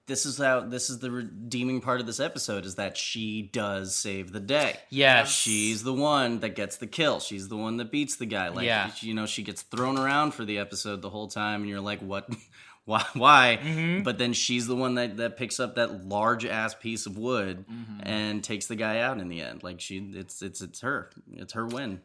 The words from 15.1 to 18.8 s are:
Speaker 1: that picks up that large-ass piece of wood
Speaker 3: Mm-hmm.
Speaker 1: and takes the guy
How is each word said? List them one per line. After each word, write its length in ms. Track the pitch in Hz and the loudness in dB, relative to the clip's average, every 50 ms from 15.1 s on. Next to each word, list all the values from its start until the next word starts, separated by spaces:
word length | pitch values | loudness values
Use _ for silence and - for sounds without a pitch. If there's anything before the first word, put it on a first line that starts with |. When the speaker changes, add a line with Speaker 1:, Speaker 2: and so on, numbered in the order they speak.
| 98 | -2
Speaker 1:
that 180 | 110 117 117 - | -2 -4 -4 -4
picks 240 | - 127 - - - | -4 -6 -6 -2 -2
up 160 | 123 107 - | -4 -2 2
that 300 | 120 117 - 107 95 92 | 0 0 0 0 -6 -6
large-ass 680 | 95 101 104 107 113 120 113 120 107 107 110 110 107 - | -2 0 2 4 4 4 2 0 -2 -2 0 -2 -2 -4
piece 300 | - - 113 113 104 - | -6 -6 -6 -4 -4 -6
of 120 | 110 95 | -6 -6
wood 480 | 107 113 123 127 110 98 95 90 92 98 113 | -4 -2 0 0 0 0 -2 -4 -8 -10 -12
Speaker 3:
Mm-hmm. 300 | 113 120 113 110 107 104 104 | -12 -12 -12 -12 -12 -10 -6
Speaker 1:
and 380 | - 107 107 107 107 107 107 | -4 -2 0 0 0 -2 -4
takes 260 | 104 - 110 101 - | -4 -4 -4 -4 -4
the 100 | - 117 | -4 -4
guy 240 | 107 | -2